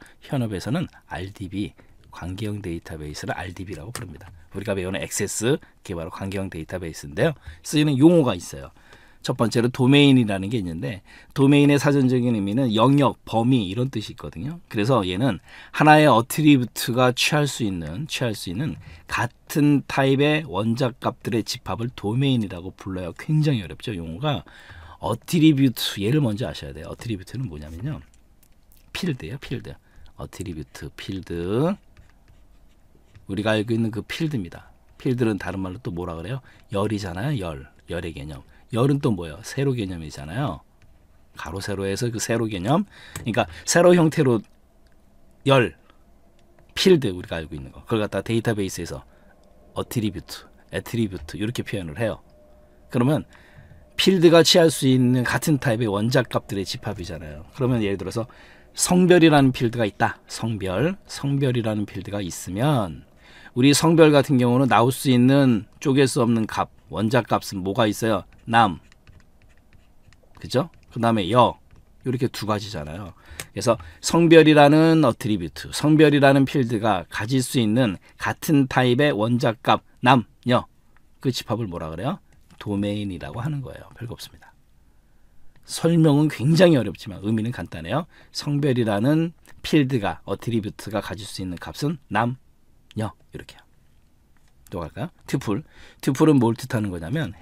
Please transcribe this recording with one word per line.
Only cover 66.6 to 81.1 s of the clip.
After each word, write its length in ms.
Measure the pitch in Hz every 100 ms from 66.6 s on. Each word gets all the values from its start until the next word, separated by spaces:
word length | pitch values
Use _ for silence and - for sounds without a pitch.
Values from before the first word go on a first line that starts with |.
| 90 _ _
원자 320 | 82 107 123
값은 380 | 110 104 - 98
뭐가 300 | 92 101 110
있어요? 340 | 101 113 98 - -
남. 340 | - 113 107 73 - _ - - _ _ _ _ _ - _ _ _ _ _ -
그죠? 320 | 87 - 170 - _
그 80 | -
다음에 320 | 117 113 87
여. 260 | 120 107 - _ - _ _
이렇게 240 | 131 123 127
두 180 | - 104
가지잖아요. 640 | 104 101 82 73 85 98 - - - -
그래서 260 | 101 117 110 - -
성별이라는 1040 | - 165 170 165 151 151 143 156 160 160
어트리뷰트, 640 | 139 - 104 104 82 - 71
성별이라는 720 | - 151 156 151 143 139 139
필드가 640 | 135 151 120 113 110 92 82
가질 320 | - 110 131
수 160 | 120 135
있는 380 | 110 113 123 85 - _
같은 500 | 107 - - 143 131
타입의 420 | 131 127 123 147
원자 400 | 101 110 120 127
값, 280 | 113 - 110 - _
남, 260 | 123 131 - _ 120
여. 200 | 120 - _ _ _ _